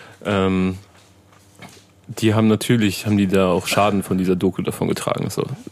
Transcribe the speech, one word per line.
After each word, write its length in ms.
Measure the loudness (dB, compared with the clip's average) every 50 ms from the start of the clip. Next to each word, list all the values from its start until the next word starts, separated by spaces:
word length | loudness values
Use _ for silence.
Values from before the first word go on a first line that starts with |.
| -20 -20 -20 -10 -6
Ähm, 540 | -2 0 0 2 2 2 0 0 -2 -2 -6 -10 -20 -20 -20 -20 _ _ _ _ _ _ _ _ _ _ -20 -20 -20 -20 -20 -20 _ _ _ _ -16
die 260 | -6 0 0 2 4
haben 140 | 4 4 4
natürlich, 580 | 4 2 2 2 2 2 2 0 -2 -2 -2
haben 120 | 0 2 2
die 100 | 2 2
da 200 | 2 2 2 2
auch 180 | 2 0 0 0
Schaden 360 | 0 2 2 2 2 0 -2
von 140 | -2 -2 0
dieser 180 | 0 0 0
Doku 260 | 2 0 0 -2 -2
davon 260 | -4 -6 -4 -4 -4 -4
getragen. 420 | -4 -4 -4 -4 -4 -4 -4 -6
So. 140 | -4 -6 -6 -6 -8 -12 -14 -14